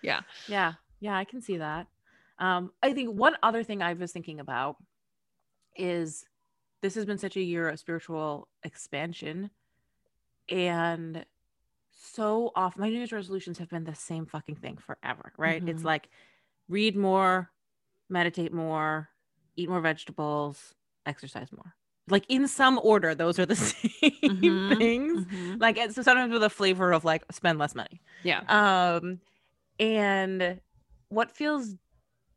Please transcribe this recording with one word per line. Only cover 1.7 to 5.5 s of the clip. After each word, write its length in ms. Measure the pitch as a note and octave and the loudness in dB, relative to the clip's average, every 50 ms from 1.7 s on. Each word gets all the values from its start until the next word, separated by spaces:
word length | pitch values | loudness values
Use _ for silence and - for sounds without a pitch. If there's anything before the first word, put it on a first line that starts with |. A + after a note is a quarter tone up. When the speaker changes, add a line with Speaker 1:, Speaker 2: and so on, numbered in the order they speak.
| D3+ E3 F3 - _ _ _ _ _ _ _ _ _ - | -6 -8 -10 -12 _ _ _ _ _ _ _ _ _ -2
Speaker 2:
Um, 320 | F3+ F#3 F3+ F3+ F3+ F3+ - _ - | 0 0 0 0 -2 -6 -4 _ 0
I 100 | C4+ C4 | 0 2
think 240 | C#4 B3+ A#3 G#3 G3 | 0 -2 -4 0 2
one 180 | B3 D4+ D#4 - | 2 2 4 2
other 220 | - A3+ A3 A#3 A3 | 2 0 0 0 -4
thing 180 | - G#3 G3+ | -6 -4 -4
I 120 | F3 F3 F3 | -2 -2 -4
was 180 | E3+ F3+ E3+ | -4 -8 -8
thinking 280 | - F3 E3 E3+ D#3 D3+ | -10 -12 -12 -12 -14 -12
about 380 | C#3 C3+ B2+ A#2+ C3 D3 D3 - F#3 _ _ _ _ _ _ _ _ _ _ _ _ _ | -10 -6 -4 -4 -4 -4 -6 -10 _ _ _ _ _ _ _ _ _ _ _ _ _ _